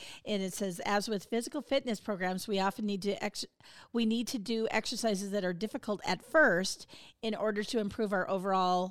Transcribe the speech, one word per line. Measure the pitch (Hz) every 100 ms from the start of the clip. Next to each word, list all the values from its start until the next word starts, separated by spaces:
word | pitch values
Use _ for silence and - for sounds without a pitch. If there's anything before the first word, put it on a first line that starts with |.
| - - -
And | 208
it | 190
says, | - 196 175 -
"As | 208 196
with | 208 -
physical | 233 240 302
fitness | - 269 254 208
programs, | - 190 185 185 -
we | 196
often | 190 196 214
need | 202
to | 202 196
ex-, | 208 - - _ - - -
we | 240 226
need | 226 226
to | 254
do | 190 226 220
exercises | - - 226 226 190 196
that | 202
are | 185
difficult | 175 214 277 - 208 -
at | 180
first | - 320 285 175 190 - - - - -
in | 220 214
order | 214 208
to | 208 240
improve | 202 - 214
our | 196 -
overall | 190 196 190 180 180 185